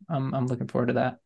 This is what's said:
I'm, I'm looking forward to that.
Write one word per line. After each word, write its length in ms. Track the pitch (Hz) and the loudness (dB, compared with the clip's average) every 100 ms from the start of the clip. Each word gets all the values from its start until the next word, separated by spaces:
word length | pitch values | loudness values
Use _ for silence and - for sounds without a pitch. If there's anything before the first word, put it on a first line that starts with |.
| - | -6
I'm, 240 | 151 135 | -2 -2
I'm 120 | 135 127 | 0 0
looking 220 | 120 131 | -2 -2
forward 180 | 127 123 | 0 2
to 60 | |
that. 240 | 123 127 - | 2 0 -2